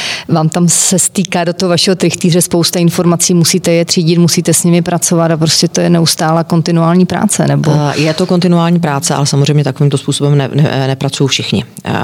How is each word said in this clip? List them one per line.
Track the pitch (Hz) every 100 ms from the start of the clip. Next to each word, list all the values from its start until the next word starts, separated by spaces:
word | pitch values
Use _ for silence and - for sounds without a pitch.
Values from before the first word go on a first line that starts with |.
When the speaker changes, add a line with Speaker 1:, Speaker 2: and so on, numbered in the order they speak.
| - - -
Speaker 1:
vám | 170 160
tam | 180 175
se | - - 185
stýká | - - 180 185
do | 170
toho | 170 185
vašeho | 170 - 185
trichtýře | 170 - 185 170
spousta | 170 175 165 190
informací, | 170 170 170 170 -
musíte | 175 160 185 175
je | 170 165
třídit, | - 165 170
musíte | 170 - 170
s | 160
nimi | 175 175
pracovat | 170 175 - 170 165
a | 160
prostě | 160 - 170
to | -
je | 175
neustálá | 170 160 - 160 165
kontinuální | 165 170 156 170 165 175 185
práce, | 175 214 - 147
nebo? | 143 147 147
Speaker 2:
Eh, | 147 -
je | 156
to | 156 180
kontinuální | 180 180 175 170 175
práce, | 170 139 - 143
ale | 143
samozřejmě | 139 143 147
takovýmto | 139 127 143 139
způsobem | - 139 143 147
ne, | 135
ne, | 135 147 131 135
nepracují | 135 139 - 139
všichni. | - - 98 - -
Eh, | - 101